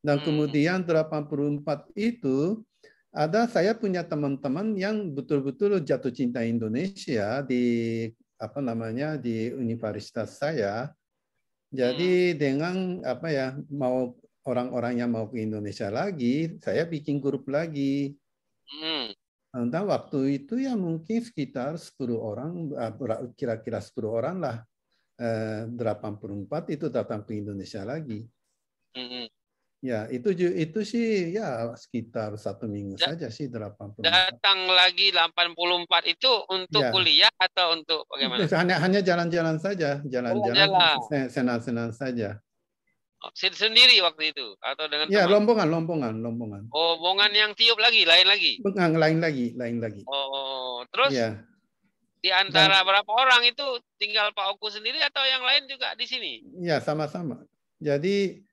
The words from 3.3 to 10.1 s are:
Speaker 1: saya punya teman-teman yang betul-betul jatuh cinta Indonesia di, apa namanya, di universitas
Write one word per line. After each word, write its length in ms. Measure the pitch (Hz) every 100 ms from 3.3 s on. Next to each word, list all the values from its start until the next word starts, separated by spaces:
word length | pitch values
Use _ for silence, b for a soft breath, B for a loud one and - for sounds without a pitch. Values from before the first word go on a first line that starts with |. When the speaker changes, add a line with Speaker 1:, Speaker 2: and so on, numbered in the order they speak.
| 208 240
Speaker 1:
saya 240 | 185 190
punya 320 | 226 202 180 165
teman-teman 720 | 151 143 135 139 143 214 202
yang 400 | 196 214 196 139
betul-betul 640 | 139 147 135 131 202 196
jatuh 320 | 143 139 131
cinta 320 | 120 123 120 113
Indonesia 960 | 117 110 117 190 196 - 117 101 131
di, 640 | 139 123 123 117 117 113 113 117 _ _
apa 240 | 113 143
namanya, 560 | 131 117 113 117 151 151
di 320 | 117 113 117
universitas 880 | 135 117 117 110 - -